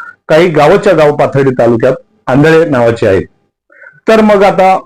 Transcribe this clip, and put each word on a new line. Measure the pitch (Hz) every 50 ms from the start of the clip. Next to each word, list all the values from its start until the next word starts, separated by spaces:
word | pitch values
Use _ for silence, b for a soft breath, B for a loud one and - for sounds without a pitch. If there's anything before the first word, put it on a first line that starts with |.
| B B B B _
काही | - 160 160 180
गावच्या | 185 151 151 147 151 190 202 202 208 180
गाव | 156 151 147 139
पाथर्डी | - 143 135 - 139 139 135
तालुक्यात | 127 127 120 120 120 113 123 127 131 - _ _ _ _ -
आंधळे | - 127 143 147 160 160 160 165
नावाचे | 156 143 123 120 117 117 117 120
आहेत. | 104 95 143 - - _ _ _ _ _ _ _ _ B B B B B B B
तर | - 220 220
मग | 220 214 208 202 202
आता | 190 - 185 185 190 190 190 -